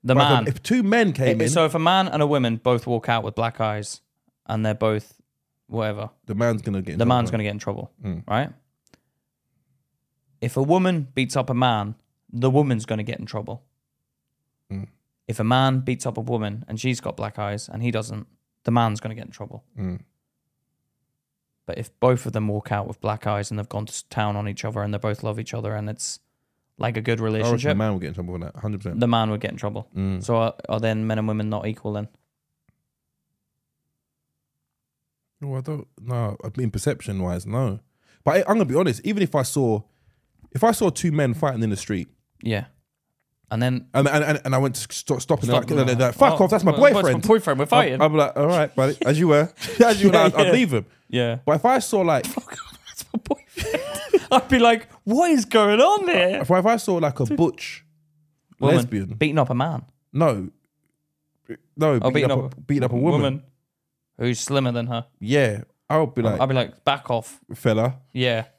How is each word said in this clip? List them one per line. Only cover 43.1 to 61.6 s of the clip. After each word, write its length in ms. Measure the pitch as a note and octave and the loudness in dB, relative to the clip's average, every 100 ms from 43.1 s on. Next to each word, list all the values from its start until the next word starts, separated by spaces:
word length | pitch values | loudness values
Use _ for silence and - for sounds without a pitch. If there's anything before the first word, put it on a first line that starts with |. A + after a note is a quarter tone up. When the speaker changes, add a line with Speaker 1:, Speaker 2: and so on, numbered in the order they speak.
| _ _ _ _ | _ _ _ _
Speaker 1:
And 120 | A2 | -2
then 240 | B2 B2+ - | 0 -2 -2
Speaker 2:
and, 160 | C3 C#3 | 0 2
and, 140 | D3 D3+ | 2 0
and, 160 | D3 | -2
and 100 | C3 | 0
I 40 | C3 | 0
went 180 | C3+ B2 | 0 -4
to 60 | |
st-, 120 | - - | -10 -12
stop 160 | - B2+ | -4 -4
and 60 | |
Speaker 1:
Stop 180 | - - | 0 -2
Speaker 2:
they're 120 | A#2 | 2
like, 140 | C3+ - D3+ B2+ | 0 2 0 2
Speaker 1:
them. 100 | B2 | 2
Speaker 2:
they're 100 | B2 | 0
like, 60 | - | 4
"Fuck 260 | F#3 D#3+ | 4 6
Speaker 1:
Oh, 20 | |
Speaker 2:
off, 60 | F#3 | 2
that's 160 | G3+ F3 | 4 2
my 60 | |
Speaker 1:
well, 100 | D3+ | 6
that's 120 | C#4+ G3+ | 6 6
my 60 | |
Speaker 2:
boyfriend." 220 | E3+ B2+ | 2 2
Speaker 1:
boyfriend, 360 | G#3 A3 - C3 | 4 4 4 0
we're 40 | C#3+ | 4
fighting. 360 | B3 F#3+ B2+ | 4 4 2
Speaker 2:
I'd, 40 | D#3 | 4
I'd 20 | |
be 80 | D3+ | 4
like, 180 | C#3+ - | 2 2
"All 100 | D3 | 2
right, 280 | F3 D3 - | 2 2 2
buddy, 220 | C3+ C3+ B2+ | 0 2 0
as 120 | D3+ | 2
you 120 | F3 | 6
were, 200 | D3 E3+ - - | 6 4 -4 -10
<laughs> 140 | - A#3 | 4 6
as 160 | G#3 | 8
you 60 | G3 | 6
Speaker 1:
<laughs> 20 | |
Speaker 2:
were, 40 | F3 | 8
Speaker 1:
Yeah, 80 | D#3+ | 6
Speaker 2:
I'd, 80 | - | 4
I'd 120 | F#3 | 4
Speaker 1:
yeah. 40 | |
Speaker 2:
leave 220 | A3+ A3 | 4 4
him." 120 | A#2+ - _ _ | 0 -2 _ _
Speaker 1:
Yeah. 300 | B2 A#2+ A#2 - | 0 0 -2 0
Speaker 2:
But 100 | D3+ | 2
if 80 | |
I 160 | A#3+ C4 | 4 2
saw, 220 | - G3+ | 2 0
like, 240 | F3 C#3 - | 2 2 -2
Speaker 1:
"Fuck 260 | - - | -8 -12
off, 280 | - - - - | -16 -16 -20 -20
that's 200 | - - | -18 -10
my 60 | - | -10
boyfriend." 1040 | - C#4+ _ - A4 B4 C#5 D5 C#5+ G4+ - | -6 -8 _ -10 -4 -4 -6 -10 0 0 4
<laughs> 40 | |
I'd 160 | B3+ - | 2 4
be 100 | B3+ | 4
like, 320 | A#3 A3+ - - - | 6 4 -2 -10 -2
"What 260 | A#3+ F4 | 2 4
is 140 | C#4+ G3+ | 2 4
going 340 | A3+ G#3 G#3+ | 4 4 6
on 300 | D#4 G#4 F4+ | 6 4 2
here?" 300 | G#3 F3+ G3 | 2 2 0
Speaker 2:
If, 100 | B2 | 2
if 140 | F#3 G3 | 2 2
I 100 | A#3 | 0
saw, 200 | - F3 | 0 0
like, 260 | D3 C3 | 0 -2
a 40 | B2 | -2
butch 600 | D4 E3+ - - - _ _ _ _ _ _ _ _ | 2 0 0 -14 -14 _ _ _ _ _ _ _ _
Speaker 1:
Woman 160 | C#3 E3+ | 2 4
Speaker 2:
lesbian. 380 | A#2+ G#2+ F#2+ | 2 -4 -4
Speaker 1:
beating 240 | G#2+ D3+ D3+ | -2 0 0
up 100 | B2+ | 0
a 60 | B2 | 0
man. 300 | D#3 C#3 - _ _ | -2 -4 -12 _ _
Speaker 2:
No. 380 | C#3 D#3+ G#2+ F#2 _ _ _ _ _ _ _ _ _ - - | 0 0 0 -6 _ _ _ _ _ _ _ _ _ -18 -18